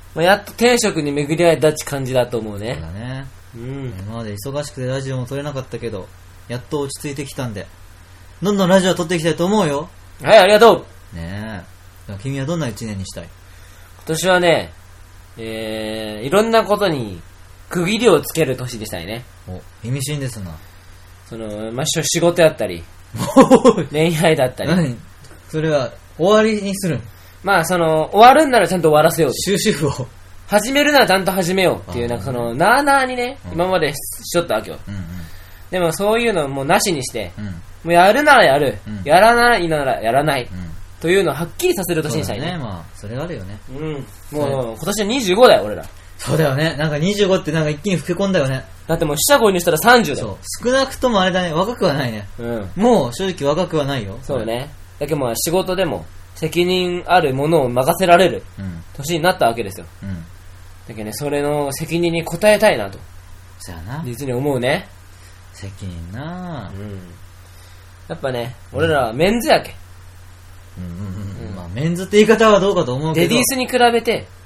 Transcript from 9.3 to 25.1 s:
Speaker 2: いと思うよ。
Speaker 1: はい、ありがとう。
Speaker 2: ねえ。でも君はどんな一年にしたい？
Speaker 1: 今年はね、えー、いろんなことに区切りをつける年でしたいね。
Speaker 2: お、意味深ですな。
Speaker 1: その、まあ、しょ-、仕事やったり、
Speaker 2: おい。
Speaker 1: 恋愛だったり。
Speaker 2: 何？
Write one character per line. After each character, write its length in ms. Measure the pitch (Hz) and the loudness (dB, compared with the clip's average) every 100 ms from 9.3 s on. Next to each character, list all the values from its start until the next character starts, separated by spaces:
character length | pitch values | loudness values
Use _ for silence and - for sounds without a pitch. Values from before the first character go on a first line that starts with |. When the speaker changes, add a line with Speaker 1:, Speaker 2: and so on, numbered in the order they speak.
Speaker 2:
い 60 | 156 | 0
と 80 | |
思 180 | 175 214 | 0 2
う 60 | 165 | 0
よ。 200 | 143 170 - - - | -2 -6 -14 -20 -8
Speaker 1:
は 120 | 151 | 6
い、 40 | 208 | 8
あ 80 | 190 | 8
り 60 | |
が 80 | 208 | 8
と 260 | 226 180 - - - | 8 6 0 -20 -18
う。 40 | 82 | -14
Speaker 2:
ね 480 | 85 101 110 98 - - - - - | -10 -10 -10 -12 -14 -20 -20 -20 -14
え。 0 | |
で 60 | |
も 60 | 98 | -10
君 200 | 135 135 | -6 -4
は 80 | 135 | -4
ど 100 | 170 | -2
ん 40 | |
な 80 | 139 | -4
一 180 | 107 113 | -6 -8
年 100 | 98 | -8
に 100 | 92 | -10
し 60 | |
た 80 | 98 | -12
い？ 40 | |
Speaker 1:
今 800 | 85 - - - - - - - - | -16 -18 -20 -20 -20 -20 -20 -14 -6
年 220 | 160 180 | -2 2
は 120 | 180 | 4
ね、 320 | 175 143 85 - - - - - - - | 4 2 0 -12 -20 -20 -20 -20 -20 -14
え 840 | 113 110 110 110 107 110 107 107 | -12 -10 -8 -8 -8 -8 -8 -10
ー、 40 | 131 | -2
い 40 | |
ろ 120 | 196 | 0
ん 80 | 226 | 2
な 140 | 226 | 2
こ 120 | 190 202 | 2 0
と 120 | 196 | 0
に 320 | 147 107 85 - - - - - | -2 -6 -12 -18 -20 -20 -20 -8
区 180 | 180 170 | -4 -2
切 120 | 214 | 2
り 100 | 233 | 4
を 120 | 156 | 4
つ 120 | - | 2
け 120 | - | -2
る 120 | 139 127 | -2 -4
年 220 | 123 117 | -8 -10
で 80 | 107 | -10
し 40 | |
た 100 | 92 | -10
い 60 | 85 | -10
ね。 180 | 117 127 - - | -12 -12 -18 -16
Speaker 2:
お、 120 | 90 - - 117 | -16 -16 -14 -8
意 40 | |
味 100 | 139 | -6
深 180 | 139 147 | -6 -6
で 80 | 131 | -8
す 120 | 117 | -8
な。 160 | 90 80 - - - - - - - | -12 -14 -18 -20 -20 -20 -20 -20 -16
Speaker 1:
そ 100 | 113 | -12
の、 360 | 110 104 110 | -10 -8 -8
ま 100 | 120 | -6
あ、 40 | 151 | -4
し 120 | 165 | -2
ょ-、 40 | |
仕 160 | 147 170 | -2 0
事 220 | 170 170 | 2 6
や 60 | 156 | 4
っ 80 | - | 4
た 100 | 101 | -4
り、 180 | 85 - - - 113 - 269 | -6 -12 -20 -16 -8 2 6
Speaker 2:
お 440 | 233 254 - 190 | 8 8 6 4
い。 60 | 135 | 0
Speaker 1:
恋 300 | 147 165 156 | 0 0 2
愛 180 | 175 147 | 2 4
だ 100 | 127 | 2
っ 80 | |
た 100 | - | -2
り。 60 | - | -2
Speaker 2:
何？ 260 | 180 147 120 - | 0 0 -4 -14